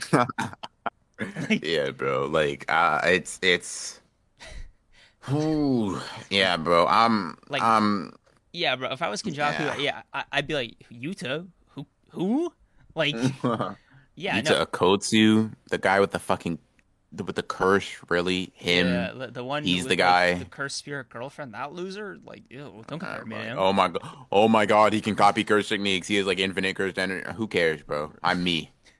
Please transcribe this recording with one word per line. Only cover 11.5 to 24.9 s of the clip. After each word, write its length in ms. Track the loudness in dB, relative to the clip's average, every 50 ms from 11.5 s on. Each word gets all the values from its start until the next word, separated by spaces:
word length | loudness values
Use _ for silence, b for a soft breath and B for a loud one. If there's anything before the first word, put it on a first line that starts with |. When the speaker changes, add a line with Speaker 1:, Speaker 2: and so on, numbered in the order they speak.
| -18 _ _ _
Speaker 2:
Who? 160 | _ -16 -16 -16 _ _ _ _
Who?" 420 | -8 -4 -2 0 0 0 -2 -4 -8 _ _ _ _ _ _ _ -6
Like, 200 | -2 -2 -2 0
Speaker 1:
<laughs> 280 | 0 -2 -2 -2 -2 -2 -2 -2 -2 -4 -6 -6 b b b b b b b _
Speaker 2:
yeah, 260 | -10 -6 -4 -2 -2
Speaker 1:
Yuta 100 | 2 2
Speaker 2:
no. 160 | 2 2 2
Speaker 1:
Okkotsu, 840 | -2 -2 0 4 4 4 2 2 2 4 6 6 6 6 4 2 0 -6 -14 _ -6
the 80 | -6 -2
guy 200 | 2 2 4 4
with 120 | 4 2 0
the 60 | -6
fucking, 400 | -2 -2 -4 -2 -2 -6 -6 -6 -10 _ _ _ _ _ _ _ _ _ -14
the, 120 | -10 -10
with 120 | -8 -6
the 60 | -8 -8
curse, 540 | -8 -4 0 2 4 4 2 2 -2 -10 -16 -6 -2
really? 440 | 0 0 2 0 0 -2 -2 -6 _
Him? 320 | _ -2 2 2 4 4
Speaker 2:
Yeah, 260 | 2 0 0 -2 -6 -8
the, 140 | -10 -14 -12
the 160 | -12 -12 -10
one 200 | -8 -8 -6 -2
Speaker 1:
He's 180 | -2 -2 -2 0
Speaker 2:
with, 20 |
Speaker 1:
the 40 | -2
Speaker 2:
like, 80 | 0 2
Speaker 1:
guy. 360 | 4 4 6 6 4 4 2
Speaker 2:
the 100 | 0 -4
cursed 320 | -10 -10 -10 -10 -8 -8
spirit 320 | -10 -12 -10 -12 -12 -14 -14
girlfriend? 460 | -14 -14 -14 -14 -12 -14 -16 -14 -12
That 180 | -12 -12 -12 -10
loser? 460 | -12 -12 -12 -12 -12 -14 -14 -16 -16 -18
Like, 200 | -20 -20 -20 -20 _
ew, 360 | -18 -18 -16 -16 -18 -18 -14
don't 140 | -12 -10 -10
compare 220 | -8 -8 -10 -10 -10
Speaker 1:
Uh, 20 |
Speaker 2:
me 80 | -10 -10
to 60 | -10
Speaker 1:
like, 80 | -8 -8
Speaker 2:
him. 100 | -4 0
Speaker 1:
oh 140 | 2 2 4
my 160 | 4 4 2
go-, 120 | 0 -4 B B B B B B
oh 180 | 4 6 6 8
my 160 | 6 6 6
god, 280 | 6 6 6 6 6